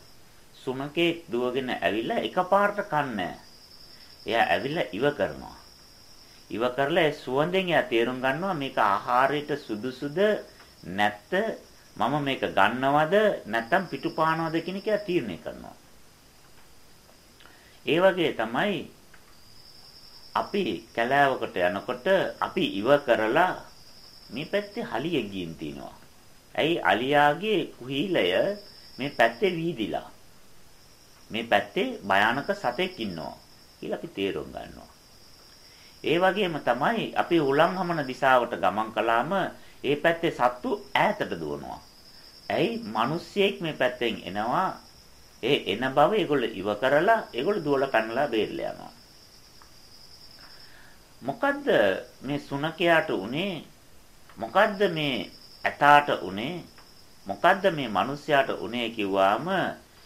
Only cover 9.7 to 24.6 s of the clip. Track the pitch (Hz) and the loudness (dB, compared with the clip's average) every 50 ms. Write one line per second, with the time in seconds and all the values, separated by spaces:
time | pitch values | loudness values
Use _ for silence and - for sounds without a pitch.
9.7 | 110 104 113 127 127 - 147 143 147 185 208 214 202 - - - - - - - | -6 -6 -6 -6 -6 -6 -8 -4 0 0 2 2 2 0 -4 -10 -18 -20 -20 -20
10.7 | - - - 82 92 98 104 107 - - - - 180 190 226 220 - - - - | -20 -16 -12 -8 -2 0 0 0 0 -4 -6 -4 -2 -2 -2 -2 -4 -8 -12 -20
11.7 | - - - - - - 107 120 143 151 143 139 127 - 104 87 87 98 98 104 | -20 -20 -20 -14 -4 -2 -2 0 0 0 0 -2 -2 -2 -2 0 4 4 4 4
12.7 | 120 127 135 139 143 151 156 160 190 214 220 202 - - - 104 107 113 117 - | 2 0 2 2 4 4 4 4 4 4 4 2 0 -2 -4 -4 -4 -4 0 0
13.7 | 170 190 185 156 143 127 - 165 - 170 160 160 160 165 165 160 160 165 165 185 | 0 0 0 -2 -6 -6 -6 -4 -2 0 0 2 2 0 -2 -2 -2 -2 -4 -4
14.7 | 185 202 - 214 214 202 - - 180 165 123 104 82 78 - 69 - 62 58 - | -6 -6 -2 -2 -2 -2 -2 -2 -2 -2 -2 -4 -8 -10 -10 -12 -12 -12 -14 -18
15.7 | - - - - - - - - - - - - - - - - - - - - | -18 -20 -20 -20 -20 -20 -20 -20 -20 -20 -20 -20 -20 -20 -20 -20 -20 -20 -20 -20
16.7 | - - - - - - - - - - - - - - - - - - - - | -20 -20 -20 -20 -20 -20 -20 -20 -20 -20 -20 -20 -20 -20 -20 -20 -20 -20 -20 -20
17.7 | - - - 127 143 170 185 190 175 185 160 127 117 - 110 113 120 143 185 208 | -20 -6 -2 0 2 4 4 4 4 2 0 0 0 -2 -4 -2 -2 0 0 0
18.7 | 185 135 - - - - - - - - - - - - - - - - - - | -2 -4 -6 -10 -16 -20 -20 -20 -20 -20 -20 -20 -20 -20 -20 -20 -20 -20 -20 -20
19.7 | - - - - - - - - - - - - - 214 226 - - 202 180 117 | -20 -20 -20 -20 -20 -20 -20 -20 -20 -20 -12 -4 -4 -4 -2 -2 -2 -2 -2 -2
20.7 | 87 - - - - 117 117 123 135 143 143 139 127 104 110 - - 95 87 90 | -4 -6 -8 -6 -4 -2 0 2 4 4 4 4 2 0 -4 -4 0 0 0 2
21.7 | 95 98 - - 120 - - 190 196 175 135 - - - - - - - 160 104 | 0 -2 -4 -6 -6 -2 0 2 2 2 2 0 -4 -4 -4 -4 -2 -2 -2 0
22.7 | - 98 104 127 143 143 - 123 113 101 107 110 131 160 180 180 - - - - | -2 0 4 4 4 4 4 2 2 2 2 2 4 4 2 2 0 -4 -10 -16
23.7 | - - - - - - - - - - - - - 131 160 - 202 202 | -20 -20 -20 -20 -20 -20 -20 -20 -20 -20 -18 -12 -10 -10 -6 -4 -4 -4